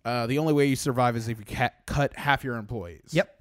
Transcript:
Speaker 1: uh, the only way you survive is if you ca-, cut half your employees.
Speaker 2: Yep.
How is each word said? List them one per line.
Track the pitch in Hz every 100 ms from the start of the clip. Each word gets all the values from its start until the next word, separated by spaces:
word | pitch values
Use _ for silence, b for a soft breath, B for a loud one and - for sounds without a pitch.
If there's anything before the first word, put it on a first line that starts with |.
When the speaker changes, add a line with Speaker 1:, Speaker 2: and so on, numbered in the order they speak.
Speaker 1:
uh, | 117 120 117
the | 135
only | 160
way | 147 143
you | 131
survive | 147 123 123 117
is | 113
if | 113
you |
ca-, | 107 120 127 - -
cut | - 143 -
half | 143 139
your | 135 117
employees. | 104 120 87 82 -
Speaker 2:
Yep. | 156 190 _